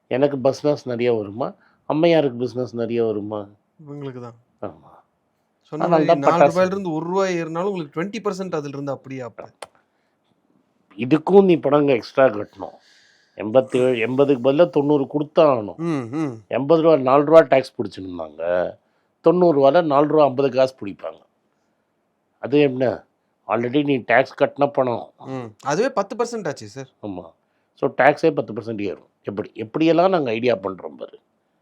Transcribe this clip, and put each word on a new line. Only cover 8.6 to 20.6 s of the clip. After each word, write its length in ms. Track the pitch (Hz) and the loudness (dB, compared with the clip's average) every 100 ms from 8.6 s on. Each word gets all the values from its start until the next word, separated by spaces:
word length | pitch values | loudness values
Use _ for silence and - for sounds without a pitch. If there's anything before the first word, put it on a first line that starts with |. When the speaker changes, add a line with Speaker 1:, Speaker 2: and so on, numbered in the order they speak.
| 143 | -6
Speaker 2:
இருந்து 240 | 139 143 | -10 -8
அப்படியே 280 | 127 131 131 | -10 -10 -12
அப்ப. 300 | 117 - - - - _ _ _ _ _ _ _ _ _ _ _ _ - | -12 -16 -20 -20 -20 _ _ _ _ _ _ _ _ _ _ _ _ -8
Speaker 1:
இதுக்கும் 460 | 127 151 185 196 | 0 0 4 6
நீ 120 | 196 156 | 6 4
பணங்க 380 | 139 147 143 | 4 2 4
எக்ஸ்ட்ரா 300 | 120 - - | 0 -2 2
கட்டணும். 520 | 131 104 101 98 82 - _ _ _ _ _ | 2 2 -10 -12 -16 -18 _ _ _ _ _
எண்பத்தேழு, 720 | - 104 127 127 127 127 120 110 | -10 0 0 2 0 0 0 0
எண்பதுக்கு 340 | 131 143 127 | 2 2 2
பதிலா 300 | 131 147 175 | 2 2 2
தொண்ணூறு 340 | 151 143 147 | 2 2 0
கொடுத்தாகணும். 720 | 135 147 147 180 156 123 101 85 | 0 -4 -2 2 4 2 -4 -8
Speaker 2:
ம், 400 | 170 147 113 147 | -4 -4 -6 -6
ம். 260 | 147 113 - | -6 -8 -6
Speaker 1:
எண்பது 340 | 120 139 165 | -4 2 4
ரூபா, 140 | 160 151 | 4 4
நாலு 280 | 131 143 | 4 2
ரூபா 160 | 147 160 | 6 6
டேக்ஸ் 340 | 147 135 - - | 6 2 0 -6
பிடிச்சிருந்தாங்க. 920 | 101 - 92 87 78 78 85 90 87 - _ _ _ _ | -8 -8 -12 -12 -12 -8 -2 0 -2 -6 _ _ _ _
தொண்ணூறு 400 | 165 180 175 143 | 2 4 4 6
ரூபால 220 | 135 170 | 4 4
நாலு 220 | 160 139 151 | 2 2 2
ரூபா 180 | 151 | 4
ஐம்பது 260 | 139 127 139 | 2 2 -2
காசு 240 | 127 | 0